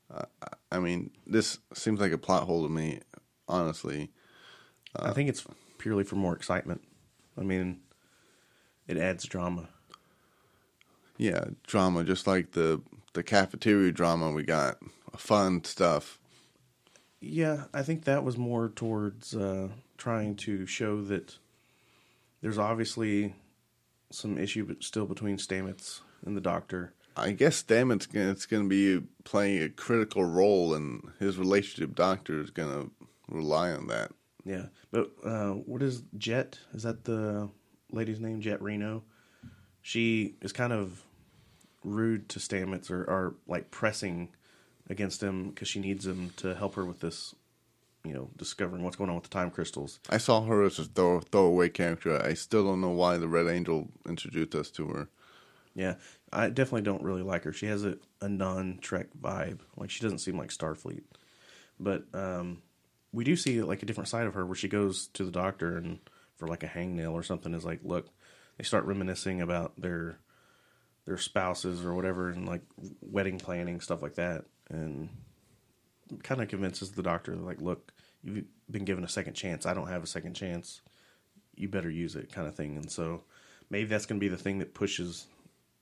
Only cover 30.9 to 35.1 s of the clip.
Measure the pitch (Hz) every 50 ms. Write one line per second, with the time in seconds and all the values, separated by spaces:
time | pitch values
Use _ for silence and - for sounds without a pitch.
30.9 | 60 - - - - - 98 98 92 90 92 92 98 101 101 - - - 82 71
31.9 | - - 90 92 95 95 - - 80 76 76 73 - 87 80 73 69 71 69 -
32.9 | - _ - - _ _ _ - - 80 78 76 78 80 87 90 80 69 65 60
33.9 | 57 55 52 - - _ _ _ _ - - 92 95 92 95 - - - - _
34.9 | - 117 - -